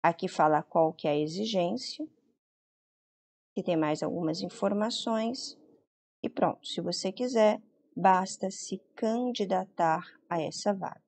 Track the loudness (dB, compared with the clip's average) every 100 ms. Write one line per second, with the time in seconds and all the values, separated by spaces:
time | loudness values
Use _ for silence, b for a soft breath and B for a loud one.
0 | 2 0 -6 2 4 4 2 2 2 2
1 | -2 0 -2 -4 -2 0 0 -2 -8 -10
2 | -12 _ _ _ _ _ _ _ _ _
3 | _ _ _ _ _ -6 0 2 2 0
4 | -2 -2 -2 -2 -6 -2 -2 0 -2 -4
5 | -2 -2 -2 -6 -10 -14 _ _ _ _
6 | _ _ -8 0 0 0 -8 -6 -4 -4
7 | -4 -4 -2 4 4 4 _ _ _ 2
8 | 4 4 2 -4 -6 -6 -8 -10 _ -4
9 | -2 0 -2 -2 0 0 -2 0 2 2
10 | -2 -20 _ -4 -2 -2 -2 -2 -4 -10